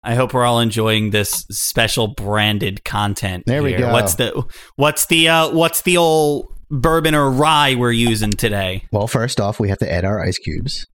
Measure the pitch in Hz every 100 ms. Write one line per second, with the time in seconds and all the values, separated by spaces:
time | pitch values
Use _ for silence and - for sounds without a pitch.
0 | 113 117 127 127 120 117 117 110 110 110
1 | 107 104 101 - - 92 - - 113 -
2 | 110 - 101 107 104 104 101 98 - 104
3 | 104 98 101 92 - 139 143 127 123 120
4 | 101 - 113 - 123 - - - 147 -
5 | - 165 160 165 160 165 165 - - 175
6 | 170 160 151 143 - - - 143 165 165
7 | 160 151 139 131 151 156 143 127 120 117
8 | 120 110 104 98 117 101 95 92 - 104
9 | 107 127 120 - 101 107 104 98 - 87
10 | 92 104 95 92 - 76 110 - -